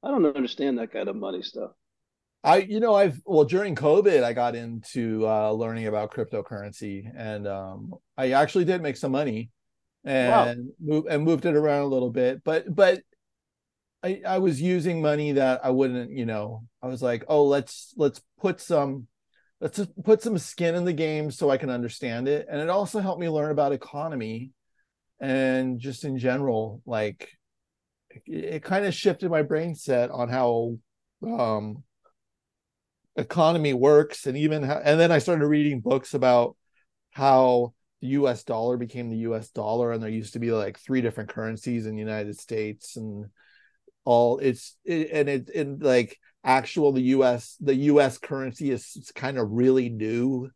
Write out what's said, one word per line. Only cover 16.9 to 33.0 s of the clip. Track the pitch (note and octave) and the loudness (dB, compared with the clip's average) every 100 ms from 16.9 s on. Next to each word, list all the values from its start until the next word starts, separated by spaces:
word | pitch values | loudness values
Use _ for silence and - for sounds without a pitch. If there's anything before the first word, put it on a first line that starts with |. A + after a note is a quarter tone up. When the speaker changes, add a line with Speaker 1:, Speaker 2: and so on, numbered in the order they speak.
| B2+ | -4
Speaker 1:
like, | B2+ A#2 - | -2 -2 0
"Oh, | D3+ C#3+ | 4 4
let's, | C#3 C#3 - - - | 4 0 -12 -18 -2
let's | D3 - _ _ | -2 -2 _ _
put | G3 F#3 | -4 -4
some, | - E3 C#3 C3+ A#2+ _ _ _ _ _ | 0 0 0 -4 -12 _ _ _ _ _
let's | D#3+ - | -8 -6
just | F#3+ - | -8 -6
put | G3+ A3 | 4 4
some | A#3 G3+ | 4 -4
skin | - - E3+ E3+ | -4 -4 -2 0
in | |
the | F3 | -2
game | D#3 D#3+ D#3 D3+ | -2 -2 -2 -6
so | B2+ D#3 | -2 0
I | C3+ | 0
can | C#3+ | 0
understand | B2 A#2+ A2+ B2+ A#2 C3 | -4 -6 -6 -6 -4 -2
it." | D3 - | -2 -2
And | D3+ | -6
it | D#3 | -2
also | F#3 G3 A3 | 0 -2 -4
helped | F#3+ E3+ | -4 -4
me | E3+ | -2
learn | D#3 D3+ | -2 -2
about | D3+ C#3+ | 0 0
economy | C#3+ - D3 D#3+ C#3+ A2 A2+ C3 _ _ _ _ _ _ _ | 0 -6 -10 -8 -6 -8 -8 -12 _ _ _ _ _ _ _
and | C#3 C3+ C3 C3 C3 B2 | -4 0 0 0 -2 -4
just | B2+ B2+ | -8 -10
in | D3+ C3 | -6 -2
general, | B2+ B2+ C#3 A2+ A2 G#2 - | 0 0 0 -2 -2 -8 -6
like, | A2+ G#2+ F2+ - _ _ _ _ _ _ _ _ | -4 -4 -6 -18 _ _ _ _ _ _ _ _
it, | - - | -20 -12
it | D#3+ E3 E3 | -10 -8 -8
kinda | - F#3+ G3+ | -2 -2 -2
shifted | - G#3 E3 F#3+ | 0 0 0 -2
my | E3 | 0
brain | C#3+ D#3 E3 | 0 -2 -4
set | D#3 - B2 B2 | -8 -2 0 0
on | C3 A#2+ | -2 -4
how, | B2 B2 A#2 A#2 A#2 _ _ _ _ A3+ | 0 0 0 -2 -8 _ _ _ _ -8
um, | A3+ A#2+ G#2+ G#2+ G#2+ - _ _ _ _ _ _ _ _ _ _ _ | -2 -2 -2 -6 -12 -18 _ _ _ _ _ _ _ _ _ _ _